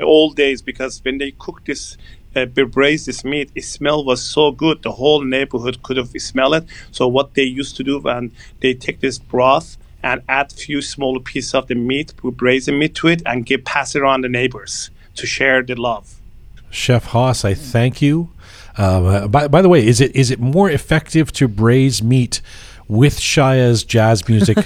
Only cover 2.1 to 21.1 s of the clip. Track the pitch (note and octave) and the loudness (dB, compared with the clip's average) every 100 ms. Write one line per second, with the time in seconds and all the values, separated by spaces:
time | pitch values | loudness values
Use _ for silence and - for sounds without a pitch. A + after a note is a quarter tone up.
2.1 | - - C3+ B2 C3 B2+ C3 C#3 D3+ D3+ | -20 -8 -4 -2 -2 -2 2 0 0 -4
3.1 | A#2+ C3 D3 C#3 - B2 - D3 D3+ C3+ | -10 -6 -6 -6 -10 -14 -6 -2 -2 0
4.1 | B2 - - D3+ B2 D#3 D3+ A2+ G#2+ C#3 | -2 -2 0 0 0 -2 -2 -6 -2 0
5.1 | D3+ C3 C3 C#3 B2 B2 B2 - C3 B2 | 0 0 -4 -4 -4 -6 -8 -6 -6 -6
6.1 | - - B2+ C3 D#3 E3 - - - B2+ | -10 -6 -2 0 0 -2 -14 -16 -2 0
7.1 | C3 C#3 - C3 B2+ C3+ - C3+ C#3+ C#3 | 2 0 0 -2 -4 -8 -8 -6 -4 -4
8.1 | B2 A#2+ - - - C3 B2+ - - C3+ | -4 -6 -12 -20 -4 -2 -2 -6 -4 -4
9.1 | B2+ - A#2+ B2+ D3 - - - - B2+ | -6 -6 0 2 2 -2 -14 -20 -10 -6
10.1 | B2+ B2+ C3+ C#3+ - - C#3+ C#3 - C3+ | -6 -4 -4 -4 -8 -8 -8 -8 -6 -4
11.1 | C3 C3 C#3 A#2+ C3 B2+ A#2+ A#2+ C#3 D#3 | -4 -8 -8 -4 -4 -2 -4 -2 -4 -6
12.1 | - B2+ B2 B2+ C3 D3 C#3+ D#3 - D#3+ | -8 -10 -2 0 0 0 -2 -2 0 0
13.1 | E3 E3 B2 A#2 C3+ - D3 C3+ D3 C#3 | 0 -2 -6 -2 -4 -2 -4 -4 -2 0
14.1 | C3+ B2+ B2 B2 G#2+ G2 - - - - | 0 0 -2 -2 -4 -12 -14 -14 -18 -20
15.1 | - A#2+ - C3+ C3 B2+ A#2+ A#2+ G#2+ - | -12 -8 -2 2 2 0 -4 -4 -6 -10
16.1 | - - - - - - - - A#2+ - | -20 -20 -20 -20 -20 -16 -6 0 0 2
17.1 | A#2 B2+ B2 G#2 F#2+ - A#2+ B2+ A#2+ D3 | 0 0 0 -2 -2 -2 0 0 0 0
18.1 | D#3 E3+ - - - - - G2 F#2 F#2 | 0 -4 -12 -20 -20 -14 -2 2 2 2
19.1 | G2+ G2+ C3 D3 D3+ F#3+ F3 A2 A#2+ C3+ | 2 2 2 4 6 6 6 6 4 4
20.1 | C3 B2 C3 A#2+ D#3+ G3+ C#3+ - D#3 - | 2 0 0 0 2 2 0 0 -2 0